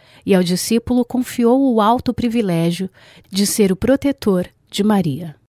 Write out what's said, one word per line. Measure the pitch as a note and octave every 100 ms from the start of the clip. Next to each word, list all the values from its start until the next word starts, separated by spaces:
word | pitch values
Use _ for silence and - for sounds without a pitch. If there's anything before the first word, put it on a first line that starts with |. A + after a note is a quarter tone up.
| _ - -
e |
ao | F#3+
discípulo | F3+ F3+ - A3+ - B3 A#3+
confiou | B3 B3 - A#3 B3+ C#4
o | A3
alto | G#3 B3 -
privilégio | A#3 A#3 A3+ G3+ E3+ E3+ F3 F#3+ - - - _
de | F#3+ G3+
ser | - G3+
o | F#3
protetor | - C4+ C#4+ C4+ - F#3 F3 _ _
de | -
Maria. | G#3 G#3 E3+ C#3 E3+ C#3+ _